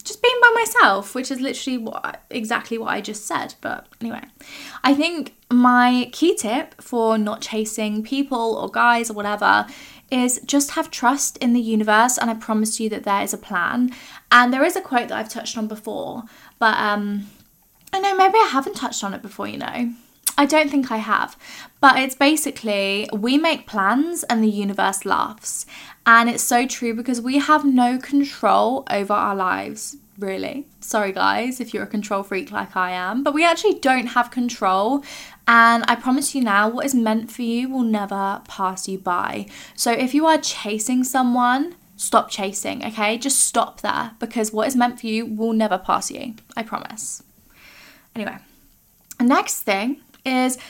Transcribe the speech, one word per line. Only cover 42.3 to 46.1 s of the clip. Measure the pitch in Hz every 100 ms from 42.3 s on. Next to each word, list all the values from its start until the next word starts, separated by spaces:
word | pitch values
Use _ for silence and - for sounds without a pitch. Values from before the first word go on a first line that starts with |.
| - 196 196 196 190 -
okay? | 220 208 233
Just | 277 277
stop | - 240 - -
there, | 208 143 226 -
because | 233 240 214
what | 214 220
is | 262
meant | 240 240
for | 226
you | 220 226
will | 214 226
never | 220 214 185
pass | 190 190 -